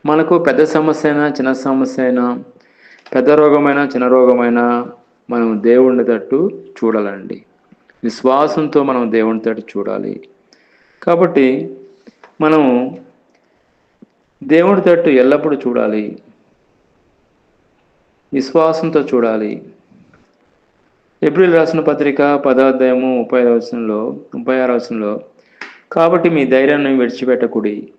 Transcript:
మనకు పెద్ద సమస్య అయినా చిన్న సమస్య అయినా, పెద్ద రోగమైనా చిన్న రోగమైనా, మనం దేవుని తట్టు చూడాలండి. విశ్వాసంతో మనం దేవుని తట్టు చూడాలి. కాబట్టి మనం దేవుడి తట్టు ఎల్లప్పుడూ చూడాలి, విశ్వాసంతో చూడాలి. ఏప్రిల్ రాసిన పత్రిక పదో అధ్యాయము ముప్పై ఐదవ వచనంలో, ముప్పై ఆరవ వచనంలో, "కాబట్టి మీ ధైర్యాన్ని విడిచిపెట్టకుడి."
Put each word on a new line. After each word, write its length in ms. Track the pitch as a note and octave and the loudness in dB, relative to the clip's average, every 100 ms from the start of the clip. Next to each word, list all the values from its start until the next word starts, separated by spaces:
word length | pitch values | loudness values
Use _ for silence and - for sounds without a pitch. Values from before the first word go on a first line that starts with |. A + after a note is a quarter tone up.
| D3+ | 0
మనకు 340 | D#3 D#3+ F3 | 0 2 2
పెద్ద 240 | E3+ C3 | 2 2
సమస్య 460 | D#3 D#3+ D#3 D3+ D3+ | 2 2 0 0 -2
అయినా 180 | D3 D3 | 0 -2
చిన్న 260 | C3+ C3 | -2 -4
సమస్య 500 | C3 C#3 C3+ C3 - | -4 -2 -2 -2 -2
అయినా, 400 | B2+ B2 B2 B2 - - _ _ _ - - C3 | -2 0 -2 -4 -12 -20 _ _ _ -20 -4 0
పెద్ద 140 | B2+ | 4
రోగమైనా 540 | D3+ D3+ D3 C#3+ C#3 | 4 4 4 2 0
చిన్న 240 | C#3+ B2+ B2 | -2 -2 2
రోగమైనా, 800 | B2+ B2+ B2 A#2+ A#2+ A#2+ A#2+ B2 - _ _ - | 4 4 4 2 0 0 -2 -6 -16 _ _ -8
మనం 340 | A#2+ A2+ G#2+ | -2 -2 0
దేవుని 400 | A#2 B2 C3 B2 | 4 4 4 2
తట్టు 580 | A#2 A2 - C3+ G3 - - | 0 -2 -2 -2 -2 -6 -20
చూడాలండి. 720 | - A#2 A2 G2+ G2 F#2 - _ _ _ _ _ _ | -6 -2 -2 -4 -10 -14 -16 _ _ _ _ _ _
విశ్వాసంతో 800 | A#2 A2 B2+ C3+ D3 D#3+ D3+ D3 | -10 -4 0 0 0 -2 -2 0
మనం 280 | C#3 B2+ A#2 | 0 -2 -2
దేవుని 280 | A2+ A2 A2+ | -2 -2 -2
తట్టు 220 | A2+ A2 | -6 -8
చూడాలి. 680 | - G2+ G2+ G2+ G2+ G2+ - _ _ _ _ _ _ _ | -10 -10 -8 -8 -8 -12 -18 _ _ _ _ _ _ _
కాబట్టి 760 | - E3+ F3 C#3 C3 C#3 D#3+ - - _ - _ - _ | -2 2 2 2 2 0 -6 -14 -20 _ -20 _ -20 _
మనం 540 | D#3 - C3+ B2 C3 E3+ - _ _ _ _ _ _ _ _ _ - _ _ _ | 0 2 2 0 -2 -10 -20 _ _ _ _ _ _ _ _ _ -20 _ _ _
దేవుడి 380 | C#3 D#3+ F3+ G3 | 2 4 4 2
తట్టు 280 | F3+ E3+ E3+ | 4 2 4
ఎల్లప్పుడూ 480 | C3 B2+ D3 D3+ C#3 | 4 4 2 0 -2
చూడాలి, 600 | B2+ A#2+ A2 G#2+ G#2 - _ _ _ _ _ _ _ _ _ _ _ _ _ _ _ _ _ _ _ _ _ | -2 -2 -2 -4 -6 -12 _ _ _ _ _ _ _ _ _ _ _ _ _ _ _ _ _ _ _ _ _
విశ్వాసంతో 680 | C#3 C3 E3 D#3+ D#3+ E3 D#3 | -6 -2 0 2 0 -2 -2
చూడాలి. 640 | C3+ B2 A#2 A2 G#2+ G#2+ - - _ _ _ _ _ _ _ _ _ _ _ _ _ _ | 0 -2 0 -2 -4 -8 -14 -20 _ _ _ _ _ _ _ _ _ _ _ _ _ _
ఏప్రిల్ 300 | D3+ D3 F#3 | -2 2 4
రాసిన 260 | E3 D#3 D#3+ | 4 2 0
పత్రిక 560 | D3+ C#3+ D3 C#3 C#3+ D3 | -2 0 -2 0 0 0
పదో 260 | C#3+ C3 | 0 2
అధ్యాయము 560 | C3+ C3 C3 B2+ C3 B2+ | 2 2 0 2 0 -2
ముప్పై 240 | A#2 B2+ | -2 0
ఐదవ 120 | A#2+ | 2
వచనంలో, 680 | A#2 A2+ A#2+ A2 G#2+ A#2 - - C3 | 0 -2 -8 -6 -4 -6 -10 -14 -10
ముప్పై 260 | A#2+ C3 | -4 -2
ఆరవ 140 | B2+ A#2+ | 0 -2
వచనంలో, 460 | A#2 A2+ G#2 G#2+ - _ _ _ - - _ | -4 -6 -6 -6 -12 _ _ _ -20 -20 _
"కాబట్టి 380 | - E3 F3 E3+ | 0 2 2 0
మీ 160 | D#3+ C3 | 0 2
ధైర్యాన్ని 520 | C3 C3+ D3 C#3 C3 | 2 2 0 0 0
విడిచిపెట్టకుడి." 960 | A#2+ - B2+ B2 A#2 A2+ G#2+ G#2 - | -2 -2 -2 0 0 -2 -4 -8 -14